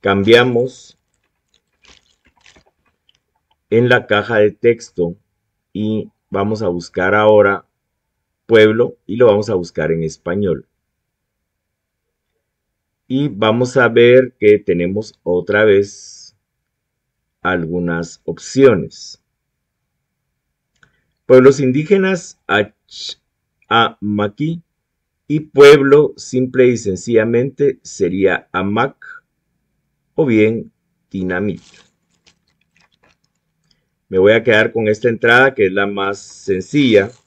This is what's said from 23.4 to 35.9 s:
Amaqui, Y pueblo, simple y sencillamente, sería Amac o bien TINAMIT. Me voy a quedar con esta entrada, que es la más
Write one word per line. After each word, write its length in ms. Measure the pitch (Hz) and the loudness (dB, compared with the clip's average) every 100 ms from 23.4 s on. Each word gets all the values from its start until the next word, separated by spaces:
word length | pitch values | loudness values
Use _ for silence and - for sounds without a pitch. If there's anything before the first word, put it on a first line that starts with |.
| _ _ _ | _ _ _
Amaqui, 920 | 113 113 - 104 104 104 _ 151 170 _ _ _ _ _ _ _ | -2 -2 -4 -8 -4 -6 _ -8 -8 _ _ _ _ _ _ _
Y 100 | 147 | -8
pueblo, 720 | 151 135 143 147 139 143 147 - | -4 4 6 6 4 2 2 -4
simple 520 | - 127 127 127 123 | -8 -4 -4 0 0
y 100 | 113 | 0
sencillamente, 1000 | 101 92 - 113 110 117 135 - 143 - | -6 -8 -2 -2 0 -2 -4 -2 -4 -4
sería 680 | - - 90 92 95 87 _ | -18 -6 -6 -2 -2 -2 _
Amac 460 | 92 95 107 135 _ - - _ _ _ _ _ _ _ _ _ | -8 -4 -4 -4 _ -20 -20 _ _ _ _ _ _ _ _ _
o 100 | - | -4
bien 480 | 151 110 107 113 - _ _ _ _ | 0 2 0 -2 -10 _ _ _ _
TINAMIT. 500 | 98 92 90 104 85 _ _ _ _ _ _ _ _ _ _ _ _ _ _ _ _ _ _ _ _ _ _ _ _ _ | -10 -6 -6 -6 -10 _ _ _ _ _ _ _ _ _ _ _ _ _ _ _ _ _ _ _ _ _ _ _ _ _
Me 80 | 95 | 0
voy 140 | 98 | 2
a 100 | 113 | 2
quedar 300 | 113 107 113 | 2 0 0
con 160 | - 107 | -2 -4
esta 220 | 107 123 | -2 -2
entrada, 440 | 113 117 120 135 | -2 2 4 2
que 120 | 131 98 | 2 -2
es 60 | |
la 140 | 95 | 0
más 320 | 101 | -4